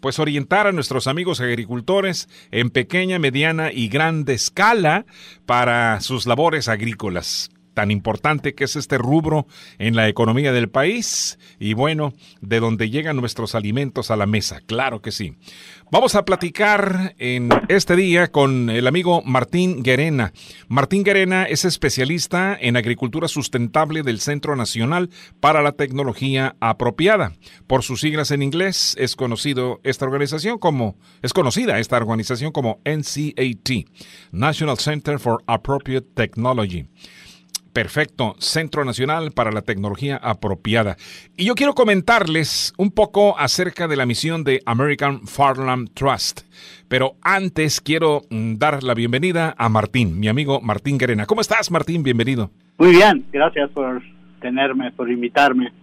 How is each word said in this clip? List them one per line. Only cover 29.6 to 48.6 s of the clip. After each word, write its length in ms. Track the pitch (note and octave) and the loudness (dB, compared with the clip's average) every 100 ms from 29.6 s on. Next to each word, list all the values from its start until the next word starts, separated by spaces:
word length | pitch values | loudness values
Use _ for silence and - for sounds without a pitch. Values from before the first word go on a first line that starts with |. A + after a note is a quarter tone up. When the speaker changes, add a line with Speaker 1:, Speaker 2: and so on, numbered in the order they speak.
| B2+ A#2 | -4 -4
Speaker 1:
esta 220 | C3+ B2+ | -4 -2
organización 540 | C3+ C3+ C#3 D#3 E3 A#3 | -2 -2 -2 -2 -4 -2
como, 400 | F3+ D3 A2+ - _ _ | 0 0 -2 -4 _ _
es 100 | C3 | -4
conocida 460 | F#3 C#3+ E3 A#3+ A2 | 2 2 2 0 0
esta 180 | A2+ B2 | 0 0
organización 560 | A2 A2+ G#2+ B2+ D3 | 0 -4 -2 -4 -4
como 300 | D3+ B2 G#2+ | -2 -2 -4
N 180 | - D3+ | -4 -4
C 300 | C#3+ - D3+ - | -4 -6 -6 -2
A 60 | C3 A2+ | -4 -2
T, 240 | - B2+ - _ - - - | -4 -4 -4 _ -20 -20 -14
National 460 | E2+ C3 D#3 D#3 B2 | -2 -2 0 -2 -2
Center 420 | - D3+ C#3 D3 | -2 -4 -4 -4
for 240 | B2 A2+ - | -2 -2 -2
Appropriate 600 | A#2 - C#3 C3+ C3 B2+ | -4 0 -4 -2 -6 -6
Technology. 720 | - A2 - A#2+ B2+ G#2 F2 C#2 _ - - - - _ - _ | -4 -4 -2 -2 0 -2 -4 -10 _ -20 -20 -20 -20 _ -16 _
Perfecto, 640 | - G#2+ - D3+ - A2+ - | -6 -4 -2 -4 -2 -4 -4
Centro 460 | - D#3 D#3+ D3+ | -4 -4 -4 -4
Nacional 480 | C3+ A2+ C3+ D#3+ D#3 | -4 -2 -2 -2 -4
para 180 | - A2+ | -2 -2
la 120 | G#2+ | -2
Tecnología 560 | G2+ G2+ G#2 G2 C#3 C#3 | -4 -4 -4 -4 -6 -6
Apropiada. 800 | A2+ G#2+ G#2+ F#2 - A2+ G#2 F2+ - - - - | -6 -4 -4 -6 -2 0 0 -4 -14 -20 -20 -4
Y 80 | F#3 | -2
yo 80 | |
quiero 180 | B3 C#4+ | 2 0
comentarles 1040 | C#4+ A3+ G3 F3+ A#3 F3 D#3+ D3+ - - - | 4 4 4 4 2 2 -2 -2 -2 -6 -2
un 140 | G3 | -2
poco 480 | - G#3 G3+ G#3 F#3+ | 2 2 4 4 4
acerca 500 | C#3 - F3+ E3+ E3+ | 0 0 -2 -2 -2
de 80 | C#3+ | 0
la 80 | |
misión 400 | B2+ A#2 D#3+ E3 | 0 0 -2 -2
de 160 | C#3+ C3 - | 0 0 0
American 600 | A#2 C#3+ C#3+ C#3+ C3+ G2+ | 0 0 0 -2 -2 -8
Farmland 600 | - C#3 C3 C3 B2+ A#2 | 0 2 2 -2 -2 -4
Trust. 480 | - C3+ A#2 - - - - - - _ | -4 -2 0 -2 -8 -16 -20 -20 -20 _
Pero 280 | B2+ C3 - | 0 0 -2
antes 580 | - G3 F#3+ - D#3 - | 0 0 0 0 0 -2
quiero, 440 | - D#3+ D#3+ D3 - | -2 2 2 0 -2
mm, 280 | A2+ A2+ | -6 -4
dar 260 | A2 | 0